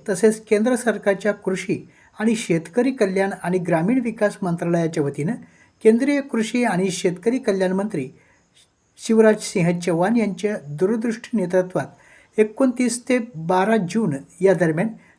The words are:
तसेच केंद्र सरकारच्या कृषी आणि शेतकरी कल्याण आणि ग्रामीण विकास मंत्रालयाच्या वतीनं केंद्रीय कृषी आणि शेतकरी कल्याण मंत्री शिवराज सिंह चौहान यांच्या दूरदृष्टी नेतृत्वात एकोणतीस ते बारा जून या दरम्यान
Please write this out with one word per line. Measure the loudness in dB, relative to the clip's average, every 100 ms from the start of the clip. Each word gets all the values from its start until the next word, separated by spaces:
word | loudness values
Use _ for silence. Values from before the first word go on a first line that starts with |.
| -6
तसेच | 2 2 2 0
केंद्र | 0 2 0
सरकारच्या | -2 0 0 0 -2
कृषी | -2 -4 -4 -4 -6 -8 _ _ -4
आणि | -2 0
शेतकरी | 0 -2 0 0 0
कल्याण | 0 0 0 -2 -2
आणि | -2 -2
ग्रामीण | 0 0 2 0
विकास | -2 -2 -2 -2
मंत्रालयाच्या | -4 -2 0 0 0 -2
वतीनं | -2 -2 -4 -6 -12 _ _ _
केंद्रीय | 4 4 2 -2
कृषी | -2 -4 -2 0
आणि | 0 0 -2
शेतकरी | 0 -2 -2 -2 -2
कल्याण | 0 0 0
मंत्री | 0 -4 -6 -8 -12 _ _ _ _ _ _ _ -10
शिवराज | 2 6 6 4
सिंह | 0 0 0 0
चौहान | 0 0 2 2
यांच्या | 0 -2 -4 -4 -8
दूरदृष्टी | -2 0 0 -2 -6 -4 -4
नेतृत्वात | 0 0 0 -4 -6 -12 _ -20 _ 0
एकोणतीस | 0 0 0 0 -2 -2 -2
ते | -2 -2 -6
बारा | 0 2 2 0 0
जून | -2 -2 -4 -8 0
या | 2
दरम्यान | 4 2 0 -2 -6 _